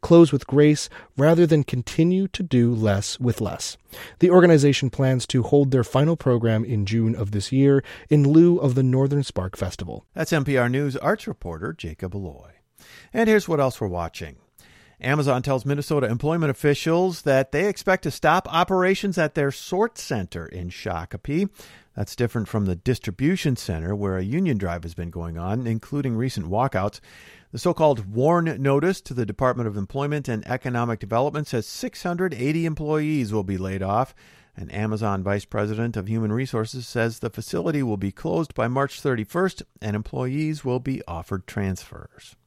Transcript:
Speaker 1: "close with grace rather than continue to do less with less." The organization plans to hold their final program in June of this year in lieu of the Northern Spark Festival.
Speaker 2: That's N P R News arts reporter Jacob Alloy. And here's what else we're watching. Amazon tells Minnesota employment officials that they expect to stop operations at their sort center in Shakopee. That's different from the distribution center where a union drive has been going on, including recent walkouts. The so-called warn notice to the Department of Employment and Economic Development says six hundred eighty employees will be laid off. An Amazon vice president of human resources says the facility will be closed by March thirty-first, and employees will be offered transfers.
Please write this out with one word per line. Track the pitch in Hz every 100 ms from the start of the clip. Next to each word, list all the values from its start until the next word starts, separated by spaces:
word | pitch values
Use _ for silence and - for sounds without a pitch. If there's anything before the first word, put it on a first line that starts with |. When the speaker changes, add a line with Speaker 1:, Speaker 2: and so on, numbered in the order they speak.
Speaker 1:
"close | - 170 170
with | 139 -
grace | 139 151 151 - - - -
rather | 143 165 170
than | 156
continue | 139 131 - - 165 185 196
to | -
do | 180 127 120
less | 117 110 98 98 -
with | 123 -
less." | 110 - - - _ - - -
The | 180
organization | 180 175 160 143 135 131
plans | - 135 131 -
to | 135
hold | 110 143 139
their | 131
final | 117 135 147 165
program | - 120 117 110
in | 117 107 98
June | 113 110 120
of | 104
this | 104 -
year | 131 139 139 - - -
in | 151 139
lieu | 156 175 175
of | 139 123
the |
Northern | 135 131 135 143
Spark | 135 - 92 -
Festival. | 92 - 87 - _
Speaker 2:
That's | - 160
N | 160
P | 135 135
R | 120
News | 131 143 131
arts | 143 214 -
reporter | - 87 82 104
Jacob | 165 85 78 92
Alloy. | 101 92 67 - _ _ _ - - -
And | - 220
here's | 214 -
what | 156
else | 135 -
we're | 104
watching. | 87 85 - 80 71 _ _ - - _ _
Amazon | 127 147 139 127
tells | 127 135
Minnesota | 139 143 143 151 127
employment | 117 143 170 156
officials | 131 151 143 - 165 185 170
that | - 135 135
they | 143 196
expect | 190 - 185
to | 160
stop | - 160 170 -
operations | 160 180 185 185 196 202 180
at | 156
their | - 139
sort | 135 - 180 226 -
center | - 127 87 85
in | 80 92 87
Shakopee. | - 98 87 85 - - 151 202 _ - - _ -
That's | 101
different | - 120 120 101
from | 113 98
the | 87
distribution | 123 123 - 90 135 185 156 123
center | - 82 82 104
where | 101 95
a |
union | 95 147 190 113
drive | 92 85
has | 85
been | 82 85
going | 87 85 82
on, | 90 110 120
including | 113 - 143 135 113
recent | 127 - 82
walkouts. | 101 131 95 101 - - - - - _
The | 113
so-called | 180 165 156 127 98
warn | 107 143 170 165 135
notice | 139 139 165 190
to | -
the | 123 110
Department | 98 127 123 113
of | 104
Employment | 98 135 143 151 135
and | 110 -
Economic | 127 135 120 120 113
Development | 98 113 139 147 151
says | 123 107
six | - 254 -
hundred | 180 175 185
eighty | 131 131 156
employees | 165 151 151 151 151 156 117
will | 107
be | 95 95
laid | 95 95
off. | 95 104 131 - - - _
An | - 98
Amazon | - 107 107 110 98
vice | 95 101 -
president | 107 104 107 117 110
of | 98
human | 110 110
resources | 110 131 117 110 131 120
says | 120 117 113
the | 120
facility | - 113 175 170 151
will | 131 104
be | 98
closed | - 160 170 160
by | - 120
March | 127 139 -
thirty-first, | 143 123 107 165 185 - - _
and | 110 104
employees | 107 139 127 139 156 151
will | 135 123
be | 123 131 -
offered | 85 82 98 -
transfers. | - 98 92 - 85 - - - _